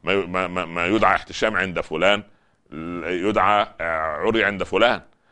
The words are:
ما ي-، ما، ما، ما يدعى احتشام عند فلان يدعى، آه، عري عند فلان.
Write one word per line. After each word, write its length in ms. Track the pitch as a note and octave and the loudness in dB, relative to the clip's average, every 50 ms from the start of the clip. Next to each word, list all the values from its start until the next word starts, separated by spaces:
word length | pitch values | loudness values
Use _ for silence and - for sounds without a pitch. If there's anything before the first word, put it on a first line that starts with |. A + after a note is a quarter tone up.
| - | -4
ما 100 | E2 F#2+ | -2 0
ي-، 120 | G2 F2+ | 0 0
ما، 220 | F2 F#2 F#2 F#2 | -2 -2 -4 -2
ما، 180 | F2 F2+ F#2 F2 | -2 -4 -4 -6
ما 200 | E2 E2+ F2 F2 | -4 -4 -2 0
يدعى 300 | F2+ G#2 A2 G2+ F#2 F#2+ | 0 2 4 4 4 4
احتشام 400 | - - - E2 - A#2 A2 G#2 | 2 0 -6 -6 -2 -2 0 0
عند 240 | F2+ F#2+ F#2+ E2+ E2 | 0 -2 -2 -2 -6
فلان 440 | D#2 - D#2 D#2+ F2 G2 G#2 G2+ G#2 - _ _ _ _ _ _ _ _ - D#2 D#2+ E2+ F2 F2 D#2 | -6 -4 -2 2 4 4 4 2 0 -8 _ _ _ _ _ _ _ _ -12 -10 -10 -8 -8 -8 -6
يدعى، 640 | E2+ F2+ F2 F2+ G#2 G#2 G#2 F#2 G2+ G#2 G#2 G#2+ - - - | -4 -4 -2 0 0 2 2 4 4 4 2 2 -2 -4 -6
آه، 20 | E2 E2+ E2 D#2+ D#2+ D#2+ D2+ D2+ F2 | -4 -4 -2 -2 -2 -4 -4 -2 -2
عري 180 | A2 A2+ A2+ G2+ | 0 2 2 2
عند 200 | G2+ G2+ F#2 F2+ | 0 0 -2 -4
فلان. 380 | - G2 F#2+ A2+ A#2+ A#2 F#2 - _ _ _ _ _ | -2 2 2 4 4 2 0 -6 _ _ _ _ _